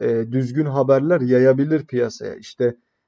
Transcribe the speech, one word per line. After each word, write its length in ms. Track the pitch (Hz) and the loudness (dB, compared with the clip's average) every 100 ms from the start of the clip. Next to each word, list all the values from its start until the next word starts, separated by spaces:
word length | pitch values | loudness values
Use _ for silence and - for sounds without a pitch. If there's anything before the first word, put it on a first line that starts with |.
e, 300 | 120 117 113 | -4 -2 -2
düzgün 340 | 127 127 131 151 | -4 -4 -2 -2
haberler 560 | 135 131 135 147 170 | -2 2 2 2 0
yayabilir 640 | 127 127 131 131 143 156 - | 2 4 4 4 2 -2 -2
piyasaya. 500 | 123 120 - 110 82 | -4 -4 -6 -12 -12
İşte, 400 | - - 123 120 _ _ | -18 -2 -2 -2 _ _